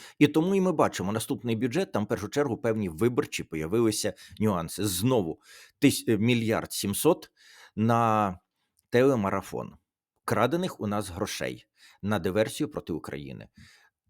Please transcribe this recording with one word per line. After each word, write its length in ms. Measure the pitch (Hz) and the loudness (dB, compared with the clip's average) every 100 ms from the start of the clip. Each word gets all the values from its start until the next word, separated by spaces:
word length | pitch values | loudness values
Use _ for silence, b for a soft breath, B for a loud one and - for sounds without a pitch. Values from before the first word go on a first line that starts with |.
| B B | B B
і 80 | - | 4
тому 280 | 160 175 196 | 4 2 2
і 60 | |
ми 100 | 185 | 2
бачимо 400 | 156 104 - 92 | 2 2 0 -4
наступний 440 | 110 - 123 120 113 | -4 -4 -4 -4 -2
бюджет, 360 | 120 147 190 | -2 -2 -2
там 140 | 107 104 | -2 -2
в 20 | |
першу 220 | 107 101 | -4 -2
чергу 280 | 143 143 110 | -2 -2 -2
певні 320 | 117 110 95 | -2 -2 -2
виборчі 540 | 78 120 123 - - | 0 0 0 -6 -8
появилися 720 | - 80 78 113 113 - 104 - B B | -8 -6 -2 2 2 2 -4 -6 B B
нюанси. 460 | 107 90 82 - 104 | 0 0 -4 -4 -2
Знову 540 | 87 120 123 82 73 B B B B | 0 2 2 0 -6 B B B B
тис-, 220 | 143 - - | 2 2 0
е, 100 | 104 | 2
мільярд 560 | 117 123 113 107 - | 2 2 2 0 -2
сімсот 580 | - 101 101 151 180 - B B B B B | -4 -2 2 2 2 -2 B B B B B
на 640 | 113 117 113 107 101 90 _ _ _ _ _ | 2 2 2 2 0 -2 _ _ _ _ _
телемарафон. 840 | 120 135 123 95 98 - 62 60 - _ _ _ _ - | 4 4 4 0 -2 -4 -8 -10 -14 _ _ _ _ -2
Крадених 540 | 101 123 170 185 - | 2 2 2 -4 -4
у 80 | 107 | -4
нас 220 | 104 95 | -4 -4
грошей 560 | 87 101 - 65 62 _ _ b b | -6 -6 -4 -6 -8 _ _ b b
на 180 | 98 104 | -2 -2
диверсію 520 | 92 98 113 - 147 | 0 0 0 -2 -6
проти 220 | - - | -6 -8
України. 540 | 78 - 71 67 57 57 - b b b _ | -8 -8 -12 -12 -14 -16 -20 b b b _